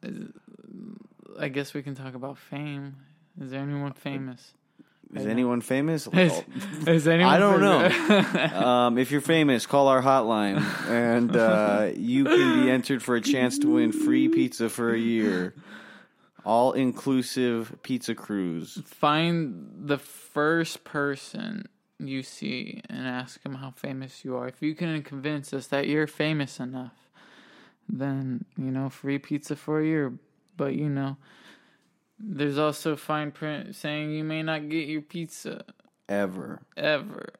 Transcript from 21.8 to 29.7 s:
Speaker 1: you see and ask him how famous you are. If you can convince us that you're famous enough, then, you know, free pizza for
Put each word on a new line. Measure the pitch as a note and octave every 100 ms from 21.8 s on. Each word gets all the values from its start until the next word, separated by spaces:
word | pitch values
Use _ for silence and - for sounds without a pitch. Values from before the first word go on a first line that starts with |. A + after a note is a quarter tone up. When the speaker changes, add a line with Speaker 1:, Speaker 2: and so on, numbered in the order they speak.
| _ _
Speaker 1:
you | C#3 C3+
see | C3 - C#3+ B2+ - - -
and | B2+ B2+
ask | B2 C3 -
him | - C3+
how | C3+
famous | C3+ C#3+ C3 C3 -
you | C3+ B2+
are. | B2
If | B2+
you | D3+
can | D#3 E3+ D#3
convince | C#3+ C#3 C#3+ D3+ C#3
us | C3+ A#2+
that | C#3 -
you're | D3+ D3+
famous | - D3+ D#3 C#3 -
enough, | B2+ B2+ B2+ _ _ _ - - - - - _ -
then, | C3 C#3 C3+ C3 B2 - -
you | C3
know, | C3 C3+
free | - C3+ C#3
pizza | - D3 -
for | C#3+ -